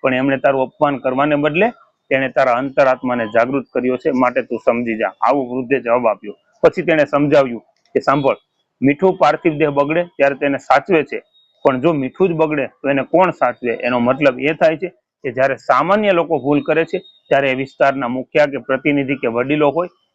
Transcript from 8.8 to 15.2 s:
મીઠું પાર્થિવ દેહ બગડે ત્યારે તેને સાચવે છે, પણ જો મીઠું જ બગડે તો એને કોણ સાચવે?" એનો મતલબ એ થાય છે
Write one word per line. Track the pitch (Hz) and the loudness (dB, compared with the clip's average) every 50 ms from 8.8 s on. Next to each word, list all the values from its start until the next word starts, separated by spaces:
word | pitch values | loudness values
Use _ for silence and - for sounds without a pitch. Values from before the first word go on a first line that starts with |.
મીઠું | 123 135 143 143 190 190 175 185 | 0 0 2 2 2 0 2 4
પાર્થિવ | 170 147 151 156 - 175 156 | 2 2 2 2 -2 -2 0
દેહ | 143 160 147 | 0 -2 0
બગડે | 143 139 143 143 156 165 175 | 0 0 0 0 0 -2 -4
ત્યારે | 175 _ - 139 139 139 | -4 _ 0 0 0 0
તેને | 131 151 143 139 131 | 0 -2 -4 -4 -4
સાચવે | - - 135 139 139 - 190 160 139 | 0 2 2 2 2 2 0 0 0
છે, | - - 107 - _ _ _ _ _ _ _ _ | -2 -6 -12 -12 _ _ _ _ _ _ _ _
પણ | 139 131 127 | 0 0 2
જો | 123 170 170 | 0 0 0
મીઠું | 143 131 131 - - 185 190 | 0 -4 -6 -2 -2 0 0
જ | |
બગડે | 170 156 160 151 151 147 131 113 | 2 0 -2 -2 0 -4 -4 -6
તો | _ _ - 135 | _ _ -4 -2
એને | 139 139 131 | -2 -2 -2
કોણ | - - 165 190 180 | 0 2 2 2 2
સાચવે?" | 151 - 139 123 120 _ 127 120 113 | 2 0 -2 -2 -2 _ -4 -4 -4
એનો | - - 120 127 123 | -2 -4 -2 -2 0
મતલબ | 120 120 131 135 139 135 127 123 | 2 0 0 2 2 2 2 2
એ | 131 147 160 | -4 -4 -2
થાય | 156 180 160 160 147 | 2 2 0 0 0
છે | 190 175 - _ _ _ _ _ | -6 -10 -12 _ _ _ _ _